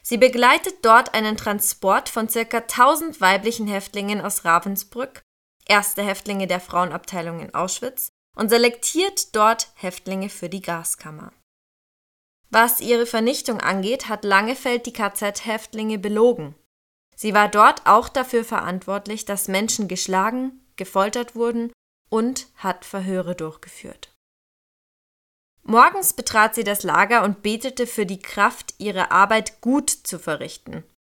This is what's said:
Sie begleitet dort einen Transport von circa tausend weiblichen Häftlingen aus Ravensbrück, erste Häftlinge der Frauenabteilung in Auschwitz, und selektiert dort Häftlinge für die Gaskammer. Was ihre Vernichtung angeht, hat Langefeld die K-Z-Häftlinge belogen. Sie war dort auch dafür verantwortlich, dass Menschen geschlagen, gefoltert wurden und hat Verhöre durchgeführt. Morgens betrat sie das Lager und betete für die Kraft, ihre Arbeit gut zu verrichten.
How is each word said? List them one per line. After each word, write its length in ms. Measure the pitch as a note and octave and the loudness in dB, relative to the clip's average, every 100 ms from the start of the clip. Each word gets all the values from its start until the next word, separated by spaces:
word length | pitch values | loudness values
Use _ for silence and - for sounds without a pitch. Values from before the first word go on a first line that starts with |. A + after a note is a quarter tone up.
Sie 160 | - A#3 | -4 4
begleitet 580 | B3+ A#3 A#3+ D#4+ F#4 - | 4 6 4 4 0 0
dort 300 | A3+ A3+ B3 | 6 6 6
einen 220 | A3 G#3+ | -2 -2
Transport 720 | G#3+ A3+ G#3 - - F#3+ A3 - | -4 -4 -2 -4 -2 0 0 0
von 220 | A#3 A3 | -6 -4
circa 320 | A#3 A3+ A#3 | -4 -2 -4
tausend 580 | A#3 - C4 D#4 E4 - | -4 4 4 4 -4 0
weiblichen 480 | F#3 G3 G#3+ A3+ G#3 | 2 2 -2 -4 -6
Häftlingen 540 | G3 F#3+ G3+ G3+ G#3 | -6 -6 -8 -4 -4
aus 240 | G3 - | -4 -4
Ravensbrück, 760 | E3+ E3+ G3 G3 - A#3+ C4 - _ _ _ _ | 2 2 0 -8 -10 -10 -10 -12 _ _ _ _
erste 360 | - G#3 G3 - | 0 2 2 -4
Häftlinge 460 | G3+ G3 - G3 F#3+ | -4 -4 -6 -4 -2
der 140 | F3+ | -4
Frauenabteilung 800 | - F3 F3+ E3 - F#3 E3+ E3+ | -2 -2 -2 -4 -8 -8 -8 -10
in 120 | - | -8
Auschwitz, 540 | - F#3 - B3 - - _ _ - | -6 -4 -6 -8 -8 -12 _ _ -6
und 100 | G#3+ | 2
selektiert 880 | A#3 A#3+ A#3 - D#4 G4 G4 - | 4 4 0 -4 -2 -2 -2 -4
dort 340 | A3 G#3+ A3+ - | 2 2 2 -6
Häftlinge 540 | _ F#3 - - F#3+ G3 | _ -10 -10 -8 -6 -8
für 180 | - F3 | -10 -10
die 140 | F#3+ | -8
Gaskammer. 720 | F#3 E3+ E3 - D#3 D3+ E3+ _ _ _ _ _ _ _ _ _ _ _ _ | -8 -8 -6 -8 -12 -18 -20 _ _ _ _ _ _ _ _ _ _ _ _
Was 300 | A3 A#3 A#3+ | 2 4 2
ihre 260 | A3 A#3 | 0 0
Vernichtung 540 | A#3 A3+ A3+ C#4+ - G#3+ | 2 0 0 -2 -4 -2
angeht, 480 | - F#3+ F#3+ C4 - | -2 -2 -2 -4 -4
hat 160 | G#3+ | -6
Langefeld 600 | G#3 G3 A3 C4+ C4 A#3+ | 2 2 2 -4 -2 -4
die 80 | A#3+ | -4
K-Z-Häftlinge 1040 | A#3 G3+ - G3+ G3+ A3+ A3 - A3 G#3+ G#3+ | -4 -4 -2 -4 -4 -6 -6 -6 -8 -6 -4
belogen. 560 | G#3 G#3+ A#3 A#3+ D3 D3 _ _ _ _ _ - | -2 4 4 2 -8 -16 _ _ _ _ _ -8
Sie 160 | G#3+ | 0
war 160 | G#3 G#3 | 2 4
dort 360 | G#3 A#3 D#4 | 8 6 6
auch 220 | - G#3 A#3+ | 4 4 4
dafür 380 | C4+ B3+ A#3 | -4 0 -2
verantwortlich, 800 | A3+ A3 - F#3 F#3+ G3+ G3+ A3 | -2 -6 -4 -8 -6 -8 -6 -10
dass 240 | - G3 - | -6 -6 -2
Menschen 400 | F#3+ A3 - F#3+ | -2 -2 -4 -4
geschlagen, 720 | F#3 - F#3+ G#3 B3+ C4 C4 _ - | -6 -2 0 0 -2 -8 -10 _ -14
gefoltert 580 | F#3 F#3+ G3+ A#3+ A#3+ | -4 0 0 -2 -8
wurden 380 | A3+ A#3 A#3 A#3 _ _ _ _ | -4 -2 -2 -6 _ _ _ _
und 380 | A3 A#3 C4 - | -2 0 -4 -12
hat 300 | _ F#3+ F3+ | _ -6 -6
Verhöre 500 | - G3 F#3+ F#3 F3 | -8 -8 -4 -4 -4
durchgeführt. 760 | F3 D#3+ D#3 - - - - - _ _ _ _ _ _ _ _ _ _ _ _ _ _ _ | -8 -10 -12 -20 -20 -20 -20 -20 _ _ _ _ _ _ _ _ _ _ _ _ _ _ _
Morgens 500 | - A3+ D4+ F#4+ F4+ | 2 8 8 6 -2
betrat 420 | - A#3 A3 A3 | -2 -2 2 2
sie 80 | A3+ | 0
das 200 | G3+ G3+ | -4 -2
Lager 400 | F#3 D#3 G3+ A#3+ | 2 4 4 4
und 180 | G3 G3 | 2 -2
betete 460 | G#3 A3+ C4 B3+ A#3+ | -4 -2 -6 -4 -4
für 180 | - | -2
die 140 | F#3+ F#3+ | -4 -6
Kraft, 560 | - - G#3 - - _ | -10 0 0 -2 -18 _
ihre 340 | G#3 F#3 - | -8 -4 0
Arbeit 480 | F#3 G3+ A3 G#3+ _ | 2 4 2 -2 _
gut 300 | A#3 C#4+ C#4+ | 0 0 0
zu 280 | - - F3 | -6 -8 -10
verrichten. 680 | - D3 - - - D#3+ - _ | -6 -6 -8 -14 -16 -16 -16 _